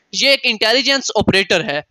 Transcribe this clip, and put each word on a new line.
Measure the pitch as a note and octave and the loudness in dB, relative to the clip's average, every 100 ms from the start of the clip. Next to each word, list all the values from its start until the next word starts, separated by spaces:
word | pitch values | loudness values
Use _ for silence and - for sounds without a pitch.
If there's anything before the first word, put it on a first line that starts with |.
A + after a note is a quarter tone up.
| _ | _
ये | F#3+ B3+ | -2 0
एक | C4 B3+ | 2 0
इंटेलिजेंस | G#3+ A3 B3 C4 C#4 - A3 | -2 0 2 2 -2 -2 -2
ऑपरेटर | F#3+ F#3 G3 F#3+ | 0 0 2 0
है | D3 C#3+ - | -2 -6 -8